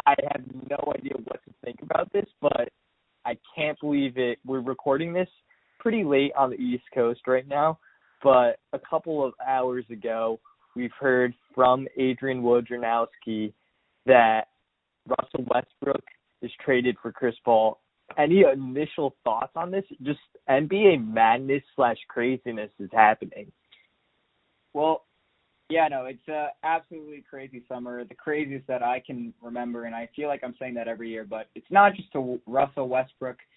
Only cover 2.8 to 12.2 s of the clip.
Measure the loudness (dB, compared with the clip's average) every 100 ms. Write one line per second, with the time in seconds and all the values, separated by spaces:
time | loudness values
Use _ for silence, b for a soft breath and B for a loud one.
2.8 | _ _ _ _ -10 -10 -10 -6 -4 -4
3.8 | -2 0 0 0 -2 -2 -6 -6 -4 -4
4.8 | -2 0 0 -4 -4 _ _ _ _ -6
5.8 | -2 0 2 2 2 2 0 0 -4 -4
6.8 | -4 0 0 0 0 0 0 0 0 -2
7.8 | b b b 0 6 6 6 0 _ -12
8.8 | -4 -6 -4 -4 -4 -4 -4 -2 -2 -4
9.8 | -8 -10 -6 -2 -4 -4 _ _ _ -8
10.8 | -8 -2 2 4 2 -2 _ 2 4 4
11.8 | -2 -2 -2 0